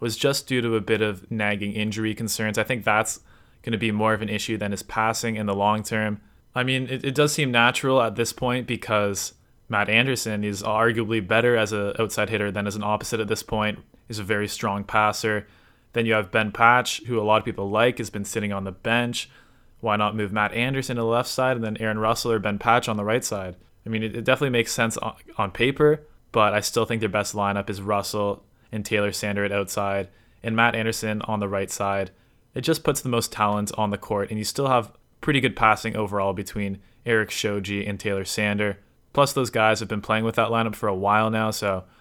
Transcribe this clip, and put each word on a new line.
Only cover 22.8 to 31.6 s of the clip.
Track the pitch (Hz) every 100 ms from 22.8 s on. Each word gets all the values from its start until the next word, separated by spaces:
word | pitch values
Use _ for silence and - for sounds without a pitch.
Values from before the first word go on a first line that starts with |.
| 120
on | 107
the |
right | 104 117
side? | - 101 92 90 _ _
I | -
mean, | 110
it, | 110 110
it |
definitely | 117 131 143
makes | 120 113
sense | - 113 -
on, | 113 - - -
on | 98
paper, | - 123 135 151 151 - - _
but | 117 104
I | 104
still | - 120 110
think | 113
their | 107
best | 104 101
lineup | 107 101 101 98
is | 98
Russell | 98 101 95 104 101 98 _ _ -
and | 110
Taylor | 101 107 101
Sander | 98 104 101
at | 101
outside | 101 98 - 101 98 95 - _ _
and | 113 113
Matt | 117
Anderson | 113 113 107 110 107
on | - 107
the | 101
right | 101